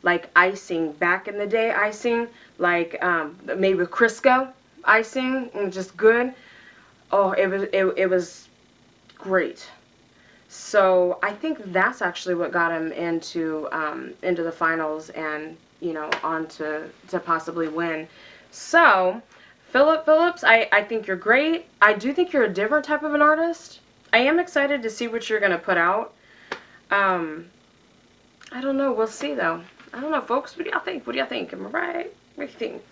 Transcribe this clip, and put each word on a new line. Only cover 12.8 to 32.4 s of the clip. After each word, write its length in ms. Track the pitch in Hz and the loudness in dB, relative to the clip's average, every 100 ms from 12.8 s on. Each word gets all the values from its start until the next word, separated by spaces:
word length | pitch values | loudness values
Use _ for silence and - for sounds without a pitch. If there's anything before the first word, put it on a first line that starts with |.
| 160 | -4
into, 760 | - 170 165 - 170 160 156 151 | -4 -4 -4 -4 -6 -4 -4 -6
um, 420 | 160 151 131 131 - | -6 -6 -6 -12 -6
into 220 | 185 170 | -4 -2
the 80 | 165 | -4
finals 580 | 165 160 165 156 156 156 | -2 -2 0 -2 -6 -10
and, 460 | - 156 151 156 160 _ _ | -10 -8 -8 -10 -16 _ _
you 120 | 170 | -6
know, 180 | 160 156 - | -6 -6 -6
on 240 | 160 160 160 | -4 -4 -6
to, 420 | - 151 156 156 - - | -8 -6 -6 -10 -18 -8
to 140 | 180 | -8
possibly 480 | 170 165 165 165 160 | -2 -2 -2 -6 -4
win. 400 | 160 170 156 165 - - - - | -4 -4 -6 -10 -18 -20 -20 -20
So, 720 | - - 330 311 190 185 226 - - - _ - | -16 2 6 6 6 2 -2 -14 -20 -20 _ -2
Phillip 340 | 254 294 311 | 4 4 4
Phillips, 380 | 311 311 349 349 | 4 6 4 2
I, 260 | - 226 - | 4 4 4
I 100 | 202 | 0
think 240 | 208 226 202 | 2 -6 -4
you're 100 | 185 | -4
great. 500 | 208 254 311 330 - _ | 2 2 2 -2 -6 _
I 140 | 208 | 4
do 180 | 214 233 | 4 -2
think 200 | 285 349 | 0 0
you're 120 | 294 | 2
a 80 | 214 | 2
different 320 | 180 214 294 | 0 0 0
type 200 | 294 302 | 0 -4
of 100 | 302 | 0
an 80 | 294 | 4
artist. 560 | 302 311 339 330 - - _ _ _ | 4 4 0 -2 -12 -20 _ _ _
I 60 | 226 | 4
am 220 | 262 339 | 4 2
excited 420 | 349 294 277 285 | 0 0 0 -2
to 80 | 226 | -4
see 160 | 214 233 | -6 -6
what 240 | 226 220 | -6 -4
you're 80 | 214 | 0
gonna 180 | 202 170 | 2 0
put 220 | - 170 | 0 2
out. 360 | 170 208 - _ _ - - - - - _ | 2 0 -4 _ _ -20 -14 -14 -14 -20 _
Um, 580 | 202 196 180 160 156 175 _ _ _ _ _ _ _ _ _ - | 0 2 0 -4 -8 -16 _ _ _ _ _ _ _ _ _ -16
I 100 | 247 | -6
don't 160 | 269 269 | -2 0
know. 160 | 277 | 0
We'll 140 | 220 220 | 0 -2
see, 280 | - 285 | -2 -6
though. 280 | 262 165 170 175 - - | -2 -2 -2 -10 -20 -16
I 60 | 240 | -10
don't 100 | 294 | -4
know, 120 | 302 | -4
folks. 340 | - 247 - - | -2 -4 -4 -10
What 80 | |
do 60 | - | -6
y'all 100 | - | -4
think? 260 | - 285 - | -6 -8 -6
What 60 | |
do 80 | 247 | -4
y'all 80 | 262 | -4
think? 240 | 233 - | -6 -8
Am 140 | 185 202 | -10 -6
I 40 | |
right? 440 | - - - - - _ | -4 -4 -6 -10 -16 _
What 120 | - | -12